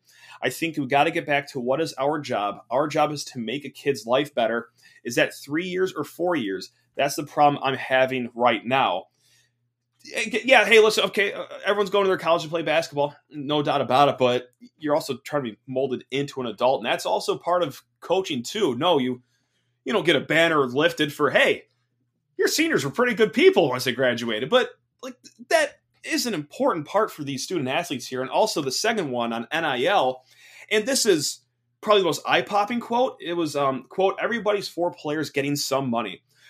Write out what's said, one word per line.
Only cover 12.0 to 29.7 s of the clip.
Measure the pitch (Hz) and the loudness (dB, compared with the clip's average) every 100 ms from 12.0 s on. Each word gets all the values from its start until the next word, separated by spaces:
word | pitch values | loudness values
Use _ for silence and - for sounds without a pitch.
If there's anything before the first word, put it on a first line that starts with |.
to | 196 | 2
their | 185 | 2
college | 165 165 | 2 0
to | 156 | 0
play | 170 | -4
basketball, | 156 156 160 143 143 143 _ | 0 0 0 -2 -2 -4 _
no | 151 139 147 | -10 -2 -2
doubt | 147 139 | 0 0
about | 117 127 143 | 2 4 4
it, | - | 4
but | 127 123 - _ - _ | 2 2 -4 _ -20 _
you're | 151 | -2
also | 160 151 127 | -2 -2 -8
trying | - 147 123 | -6 -4 -4
to | |
be | 104 - | -10 -8
molded | 131 131 120 - | -4 -2 -4 -6
into | 131 143 135 | -6 -4 -6
an | 120 | -8
adult, | 101 123 131 | -2 0 0
and | 113 | -2
that's | 170 180 | -4 -2
also | 190 196 185 | -4 -2 -4
part | - 180 | 0 0
of | 165 - - _ | 0 -6 -18 _
coaching, | - 180 190 135 | -2 -2 0 -4
too. | 117 208 185 120 | -6 -2 0 2
No, | 165 160 | 2 2
you, | 127 123 _ _ _ _ _ _ | 0 -4 _ _ _ _ _ _
you | - | -4
don't | 339 160 | 0 2
get | 147 | 2
a | |
banner | 120 151 165 160 131 | 2 2 4 2 0
lifted | 123 165 170 147 | 2 2 2 -2
for, | - 143 | 0 2
"Hey, | 165 262 123 - _ _ _ _ _ _ - | 4 4 2 -4 _ _ _ _ _ _ -2
your | 220 | 0
seniors | - 330 214 139 | 0 0 0 -2
were | |
pretty | 135 247 202 | -2 0 2
good | 220 | 2
people | - 370 - 156 | 4 6 6 4
once | 123 127 | 0 -2
they | |
graduated," | 120 131 131 117 107 131 | 0 0 0 -2 -4 0
but, | 240 240 - _ _ | 0 0 -6 _ _
like, | 262 254 - - 240 | -16 -16 -20 -16 0
that | 330 294 - _ _ | 0 0 -4 _ _
is | - 302 240 | -4 -2 -2
an | 185 | -4
important | 147 - 262 185 143 | -6 -2 0 0 -2
part | 196 220 | 0 -2
for | - | -4
these | 139 135 | -8 -8
student | - 185 127 | -4 -4 -2
athletes | 143 170 135 - | -2 -4 -6 -6
here. | 127 | -6
And | 131 | -2
also | 156 214 - | 0 2 0
the | 139 | -4
second | 127 214 226 160 | -2 -2 -2 -2
one | 120 117 | -2 -2
on | 117 120 | -4 -4
N | 156 | -4
I | 165 | -2